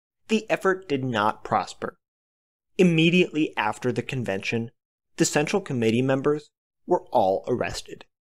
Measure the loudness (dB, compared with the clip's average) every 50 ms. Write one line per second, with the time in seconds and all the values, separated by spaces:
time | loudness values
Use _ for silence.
0 | _ _ _ _ _ -2 -2 -2 0 -2 -4 0 0 0 0 0 -2 -4 -4 -4
1 | -2 -2 0 0 2 0 0 -2 -4 -2 -2 -2 -2 -4 -8 -10 -10 -10 -10 _
2 | _ _ _ _ _ _ _ _ _ _ _ _ _ _ _ 2 4 4 4 4
3 | 4 4 4 4 2 2 0 -2 -2 -2 -2 -2 -2 -2 -2 -2 -2 -2 -2 -2
4 | -4 -4 -6 -6 -4 -4 -4 -4 -4 -4 -4 -4 -4 -6 -12 _ _ _ _ _
5 | _ _ _ -2 0 2 2 0 0 0 -2 -2 -2 -4 -2 0 2 2 2 2
6 | 2 2 0 0 0 0 -2 -2 -4 _ _ _ _ _ _ _ _ -2 -2 -2
7 | 0 0 0 2 2 2 0 0 -2 -2 -4 -2 -4 -4 -6 -10 -12 -14 -16 -18
8 | -20 _ _ _